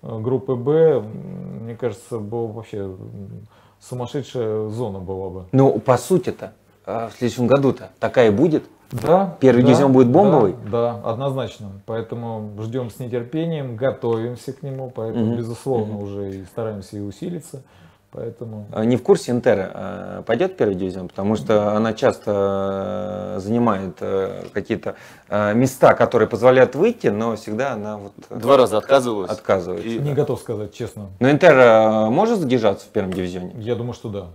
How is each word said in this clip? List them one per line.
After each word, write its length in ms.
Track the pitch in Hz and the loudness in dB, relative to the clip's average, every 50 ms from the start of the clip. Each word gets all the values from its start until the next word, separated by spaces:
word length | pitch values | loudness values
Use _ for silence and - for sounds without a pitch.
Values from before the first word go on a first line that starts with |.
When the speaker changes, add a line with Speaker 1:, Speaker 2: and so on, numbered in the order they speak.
Speaker 1:
э, 160 | - - 117 113 | -12 -10 -10 -6
группы 340 | 110 123 131 127 127 - 131 | -2 -2 -2 -2 -2 -4 -4
"Б", 180 | 120 120 135 151 160 165 160 143 120 | -2 0 0 4 4 6 6 4 2
м, 640 | 104 107 107 - 95 92 92 90 92 92 92 - 113 | -2 -6 -12 -12 -12 -12 -12 -12 -12 -12 -12 -12 -12
мне 100 | 113 117 | -12 -10
кажется, 440 | 104 127 120 104 - - - 123 113 | -6 -6 -6 -6 -6 -12 -10 -10 -8
была 280 | 104 101 117 117 117 | -8 -6 -6 -6 -6
вообще, 320 | 113 104 113 107 - - 104 | -6 -8 -12 -14 -12 -10 -10
м, 180 | 98 95 92 92 107 110 113 104 98 98 113 - 101 107 _ _ _ _ _ _ | -8 -10 -10 -14 -16 -16 -16 -16 -16 -14 -16 -18 -18 -20 _ _ _ _ _ _
сумасшедшая 880 | _ - 127 123 123 113 - 143 120 - - 131 117 110 107 107 107 107 | _ -14 -10 -10 -10 -8 -8 -8 -8 -6 -6 -4 -4 -2 -4 -4 -4 -6
зона 320 | 104 117 123 107 98 95 | -6 -6 -6 -6 -6 -10
была 300 | 92 87 95 92 95 95 | -8 -8 -8 -8 -8 -10
бы. 140 | 87 95 90 87 | -10 -12 -10 0
Speaker 2:
Ну, 300 | - 131 135 135 - - | 2 4 4 4 4 2
по 160 | - - 123 | 2 2 2
сути-то, 560 | 117 - - 190 170 - 117 90 - - 92 - _ _ _ _ _ _ | 2 2 0 0 0 0 -2 -8 -8 -14 -16 -16 _ _ _ _ _ _
э, 220 | - - 113 113 110 | -8 -8 -6 -8 -8
в 100 | - - | -8 -4
следующем 300 | 123 117 - 127 120 117 | -4 -4 0 0 2 4
году-то 420 | 127 139 139 131 - - - - _ _ | 4 4 4 2 0 0 -10 -20 _ _
такая 300 | - 110 - 131 120 110 | -6 0 4 4 6 6
и 20 | |
будет? 340 | 101 104 147 160 156 143 - - _ _ _ _ | 6 4 4 2 2 0 -2 -4 _ _ _ _
Speaker 1:
Да, 440 | - 120 - - 165 190 196 180 165 - | -10 -4 2 2 4 4 2 0 -2 4
Speaker 2:
Первый 220 | - 131 123 120 | 4 6 6 6
Speaker 1:
да, 40 | 123 123 | 6 6
Speaker 2:
дивизион 240 | 127 127 143 139 | 6 6 6 6
будет 200 | 131 127 127 117 | 6 6 6 6
Speaker 1:
да, 0 | |
Speaker 2:
бомбовый? 420 | 123 170 208 202 170 139 110 95 87 - - 104 | 6 6 6 6 6 4 4 2 0 -4 -8 -4
Speaker 1:
да, 300 | 101 117 117 120 117 110 104 | -2 -2 -2 -2 -4 -4 -6
однозначно. 680 | - 113 117 135 139 131 135 120 107 - - 107 98 98 101 _ | -6 -6 -4 -4 -6 -4 -4 -6 -8 -10 -14 -16 -16 -16 -16 _
Поэтому 640 | - 113 113 113 113 120 117 117 117 113 110 107 107 104 101 | -8 -8 -8 -8 -8 -10 -10 -8 -8 -10 -10 -10 -12 -10 -10
ждем 300 | 110 113 113 131 123 113 | -10 -6 -6 -6 -8 -8
с 100 | - - | -10 -12
нетерпением, 760 | 131 120 113 120 117 120 - 156 165 170 165 151 139 127 120 | -10 -6 -6 -6 -6 -6 -6 -6 -4 -4 -6 -6 -8 -8 -8
готовимся 760 | 110 127 135 - - - 117 117 113 113 120 123 117 - - | -4 -4 -4 -4 -2 -2 -2 -2 -2 -2 -6 -8 -10 -12 -12
к 100 | 131 - | -12 -10
нему, 300 | - 139 135 131 131 123 - | -12 -12 -10 -10 -12 -12 -10
поэтому, 320 | - 110 113 113 120 110 | -8 -8 -6 -2 -2 0
Speaker 2:
Мгм. 100 | 110 120 117 | 0 0 -2
Speaker 1:
безусловно, 560 | 117 113 117 - - 135 131 117 107 107 107 | -6 -8 -10 -8 -4 -2 -2 -2 -2 -4 -6
Speaker 2:
Мгм. 80 | 101 104 | -8 -10
Speaker 1:
уже 260 | 101 101 101 101 98 95 | -10 -8 -8 -8 -8 -10
и 80 | 98 95 | -12 -14
стараемся 540 | 90 _ - 117 113 107 98 90 - - 104 | -12 _ -8 -8 -8 -8 -10 -14 -12 -12 -10
и 20 | |
усилиться. 600 | 101 101 101 - 165 185 175 165 - - - 131 - _ _ _ - - _ _ _ _ | -10 -10 -10 -10 -10 -10 -10 -10 -12 -14 -18 -18 -18 _ _ _ -20 -20 _ _ _ _
Поэтому 540 | _ - - 117 113 - 120 113 110 107 104 104 | _ -12 -12 -12 -12 -12 -14 -12 -12 -14 -14 -8
Speaker 2:
А 120 | - 104 110 | -4 -2 2
не 120 | 117 127 | 2 2
в 60 | 117 | 2
курсе, 300 | - - 202 - - - | 4 2 2 2 2 -2
"Интер", 400 | 123 123 - 127 107 95 92 - - | -4 0 2 2 2 2 0 -6 -8
э, 480 | - 98 95 95 92 92 95 95 92 - | -10 -10 -10 -10 -10 -12 -12 -12 -12 -2
пойдёт 280 | - 113 120 175 190 | -2 0 0 0 -2
в 20 | 190 | 0
первую 220 | - 131 104 98 90 | 0 0 0 0 -2
дивизион? 300 | 95 95 90 95 92 87 | -4 -6 -6 -8 -10 -10
Потому 260 | _ - 98 101 110 | _ -4 -2 0 0
что 380 | 104 - - 110 104 104 104 104 | -2 0 2 2 2 2 2 0
она 180 | 107 113 113 107 | 0 0 -2 -2
часто, 1400 | - 139 120 98 - - - 104 101 98 98 98 98 98 98 98 98 95 95 98 98 98 98 98 95 95 95 98 101 | 2 2 2 2 2 -4 -2 0 0 0 0 0 -2 -2 -2 -4 -4 -6 -6 -6 -6 -6 -8 -8 -8 -8 -8 -8 -8
э, 20 | |
занимает, 560 | 95 101 113 120 120 117 101 95 95 92 85 - | -4 -2 0 2 2 2 0 -2 -4 -10 -10 -8
э, 440 | 98 98 98 98 95 98 95 95 90 92 | -6 -4 -2 -2 -2 -4 -6 -10 -14 -8
какие-то, 420 | - 107 92 - 113 92 - 104 95 - - - - - _ _ | -8 -8 -4 -4 -6 -4 -4 -10 -12 -12 -18 -20 -20 -20 _ _
э, 240 | 101 104 104 104 107 | -2 -2 0 0 2
места, 400 | 117 131 131 - - - 135 107 | 2 2 0 2 4 6 6 6
которые 340 | - - - - 117 110 107 | 6 2 2 4 2 2 2
позволяют 480 | - 104 113 127 127 131 127 123 - | 0 4 4 6 8 8 6 4 4
выйти, 320 | 135 180 233 233 - - 120 | 0 0 0 0 0 -2 -2
но 260 | 104 104 113 117 113 | 0 0 -2 -4 -4
всегда 380 | 107 - - 107 110 131 139 | -6 -8 -8 -6 -4 -4 -4
она 240 | 123 107 104 104 107 | -6 -8 -8 -10 -10
вот, 160 | 104 101 101 _ - - _ | -10 -12 -16 _ -20 -20 _
э, 60 | - - | -12 -6
Speaker 3:
Два 180 | 107 135 143 | 4 6 6
раза 220 | 127 127 104 98 107 | 6 6 6 4 -2
отказывалась. 540 | - - - 139 123 123 113 104 92 87 | 2 4 2 2 2 0 -4 -4 -4 -6
Speaker 2:
отказывается, 560 | 104 - - - 104 95 87 87 90 90 92 113 | -6 -8 -2 0 0 0 0 -4 -8 -8 -6 -6
Speaker 3:
И 100 | 117 113 | -6 -4
Speaker 1:
Не 120 | 143 147 | -4 -2
Speaker 2:
да. 40 | 139 | -2
Speaker 1:
готов 240 | 135 139 - 127 - | -2 -2 -2 -4 -8
сказать, 340 | - - 117 104 107 98 | -6 -8 -8 -8 -8 -10
честно. 360 | - - 120 110 - 110 101 98 98 - | -10 -10 -10 -10 -10 -14 -16 -16 -6 0
Speaker 2:
Но 100 | 120 131 | 2 4
"Интер", 300 | 147 143 - 175 147 131 | 4 8 8 8 10 10
э, 520 | 127 120 110 110 110 110 107 110 110 110 | 10 10 10 8 6 6 4 2 2 2
может 280 | 120 165 214 226 240 202 | 2 2 2 2 2 0
задержаться 480 | 165 123 127 123 110 104 98 - - | 0 0 0 2 2 2 0 0 -8
в 40 | - | -6
первом 220 | _ 104 98 92 | _ -4 -4 -2
дивизионе? 400 | 90 95 90 90 90 92 90 90 - 120 | -4 -4 -4 -6 -6 -8 -10 -12 -12 -12
Speaker 1:
Я 160 | 107 110 123 | -6 -6 -6
думаю, 200 | 104 117 123 113 | -4 -6 -8 -10
что 140 | - - 117 | -10 -12 -10
да. 180 | 98 101 92 85 87 | -10 -10 -12 -12 -18